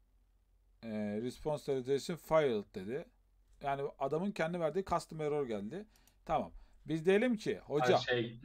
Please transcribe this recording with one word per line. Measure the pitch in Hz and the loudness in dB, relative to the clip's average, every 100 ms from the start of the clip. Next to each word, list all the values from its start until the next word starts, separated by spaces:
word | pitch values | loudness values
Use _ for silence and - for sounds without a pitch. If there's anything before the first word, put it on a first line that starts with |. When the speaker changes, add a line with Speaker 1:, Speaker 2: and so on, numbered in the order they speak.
| _ _ _ _ _ _ _ - | _ _ _ _ _ _ _ -16
Speaker 1:
Ee, | 113 107 104 107 | -8 -4 -4 -4
response | 123 - 156 147 - | -4 -4 -4 -4 -2
authorization | 135 123 139 - 165 | -2 0 -2 -2 -8
failed | - 156 143 107 - | 2 4 4 0 -4
dedi. | 101 95 139 - _ _ _ _ - | -10 -8 -8 -10 _ _ _ _ -8
Yani | 139 139 139 - | -4 -2 -4 -4
adamın | 139 156 202 | -2 0 0
kendi | 190 165 175 | 0 -2 0
verdiği | 160 170 | -2 -2
custom | 190 170 - 160 | 0 -2 -2 -4
error | 151 147 127 | 0 0 0
geldi. | 104 101 170 214 _ - _ | -4 -4 -8 -12 _ -20 _
Tamam. | - 151 87 - - - | -2 0 -2 -10 -20 -14
Biz | 139 160 | -4 0
diyelim | 160 196 254 214 | 4 6 4 2
ki, | - 92 | -2 -4
hocam, | - 147 127 | -2 2 6
Speaker 2:
Ay, | - | 4
şey, | - 120 117 - | 4 0 0 -6